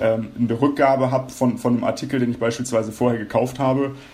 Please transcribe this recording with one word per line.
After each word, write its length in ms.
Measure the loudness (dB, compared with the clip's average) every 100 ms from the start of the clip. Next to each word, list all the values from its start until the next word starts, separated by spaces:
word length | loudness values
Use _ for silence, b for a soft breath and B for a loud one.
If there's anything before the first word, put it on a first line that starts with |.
ähm, 320 | 0 0 -2 -2
eine 240 | 0 2
Rückgabe 520 | 2 4 4 4 2
hab 180 | 0 -4
von, 260 | -2 0 0
von 180 | 0
einem 100 | 0
Artikel, 340 | 0 -4 -2 -2
den 140 | 0
ich 60 | 0
beispielsweise 520 | -2 -2 -2 -2 -2
vorher 300 | 0 0 0
gekauft 400 | -2 0 0 0
habe, 340 | 0 2 -2 -6 B